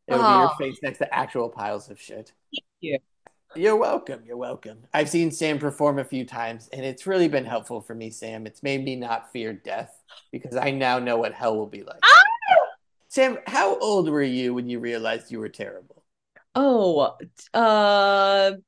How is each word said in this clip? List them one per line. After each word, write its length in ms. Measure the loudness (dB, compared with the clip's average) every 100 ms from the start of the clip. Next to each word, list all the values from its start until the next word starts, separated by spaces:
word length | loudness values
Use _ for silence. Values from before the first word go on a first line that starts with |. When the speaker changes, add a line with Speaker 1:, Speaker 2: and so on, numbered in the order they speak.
| -4
Speaker 1:
It'll 160 | 2
be 60 | 4
your 240 | 4 4
Speaker 2:
Oh. 40 | 0
Speaker 1:
face 180 | -8 -8
next 160 | -10 -6
to 120 | -4
actual 380 | -4 -4 -6 -6
piles 400 | -6 -8 -8 -12
of 100 | -20
shit. 340 | -20 -20 -20 _ _
Speaker 2:
Thank 100 | -16 -16 _
you. 180 | -8 -8 -8 _ _ _ _ -2
Speaker 1:
You're 200 | 2 2
welcome. 460 | 0 -4 -6 -14 -14
You're 100 | -12
welcome. 460 | -10 -12 -16 -20 _
I've 160 | -2 0
seen 220 | 0 -2
Sam 260 | -2 -4 -2
perform 400 | -6 -2 0 0
a 60 |
few 200 | -6 -8
times, 460 | -8 -8 -10 -10 -16
and 140 | -12 -10
it's 220 | -10 -2
really 200 | 0 2
been 180 | 0 -4
helpful 360 | -8 -8 -12
for 140 | -12 -14
me, 160 | -14
Sam. 340 | -14 -14 -12 -14
It's 160 | -10
made 240 | -6 -4 -6
me 100 | -8
not 360 | -6 -8 -8
fear 220 | -10 -8
death 500 | -10 -10 -10 -10 -20 _ -20 _
because 240 | -16 -8 -4
I 140 | -4
now 300 | -2 0 0
know 180 | 0 -2
what 160 | -2
hell 240 | -4 -2 -2
will 80 | -6
be 160 | -12
like. 160 | -18 2
Speaker 2:
Ah! 520 | 10 10 10 2 4 4 4 -6 _ _ _
Speaker 1:
Sam, 320 | 0 0 0 -4
how 280 | -2 0 -2
old 280 | 0 0 0
were 140 | 0
you 320 | 0 -2 -2
when 160 | -4 -6
you 100 | -6
realized 520 | -6 -4 -4 -6 -8
you 80 | -10
were 100 | -10
terrible? 540 | -8 -8 -8 -18 -20 _ _ _ _ _
Speaker 2:
Oh, 640 | 2 4 6 4 4 2 -2 -18 -20 -4 2
uh, 960 | 4 6 4 4 4 4 4 4 2 0